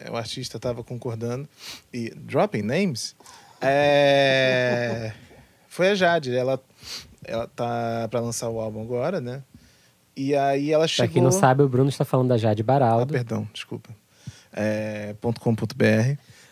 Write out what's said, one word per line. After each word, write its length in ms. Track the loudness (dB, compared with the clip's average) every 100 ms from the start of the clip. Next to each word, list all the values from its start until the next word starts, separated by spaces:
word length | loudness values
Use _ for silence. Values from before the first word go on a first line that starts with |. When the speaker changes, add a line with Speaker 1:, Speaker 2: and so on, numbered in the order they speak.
| -10
Speaker 1:
o 60 | -8
artista 420 | -8 -10 -12 -8
tava 240 | -6 -6
concordando 640 | -10 -10 -8 -8 -6 -8 -10 _ -18 -18 _
e, 180 | -10 -10 -12
dropping 460 | -4 0 0 0
names, 520 | -2 0 0 -2 -10 -14 -20 -20 -20 -4
é, 1500 | 0 4 4 4 6 6 4 4 2 2 2 0 -2 -4 -8 -12 -20 -20
<laughs> 280 | -20 _ _
foi 220 | 0 2
a 40 |
Jade, 400 | 4 4 2 0
ela, 240 | -2 0 -2 -6 _ -16 -16 -16 -20
ela 220 | -8 -8 -8
tá 580 | -6 -4 -2 -4 -4 -4
pra 100 | -4
lançar 280 | -4 -6 -6
o 100 | -6
álbum 200 | -6 -8
agora, 400 | -6 -4 -2 -4
né? 220 | -6 -10 -14 -20 _ _ _ _ _ -6
E 180 | 0
aí 380 | 2 2 2 2
ela 140 | 2 2
Speaker 2:
Pra 180 | 2 2
quem 120 | 4
não 80 | 4
Speaker 1:
chegou 100 | 6
Speaker 2:
sabe, 220 | 4 6
o 60 | 4
Bruno 200 | 4 2
está 140 | 0 0
falando 220 | 2 2
da 100 | 2
Jade 240 | 2 2
Baraldo. 500 | 2 4 4 4 2
Speaker 1:
Ah, 40 | -2
perdão, 280 | -2 -6 -6
desculpa. 380 | -12 -14 -14 -14 -20 _ _ -20 -20 _
É, 640 | -4 -2 -2 -4 -6 -10 -6
ponto 200 | -6 -2
com 140 | -2
ponto 220 | -2 -4 0
B 80 | 2
R. 320 | 4 2 -2 -8 -20 -20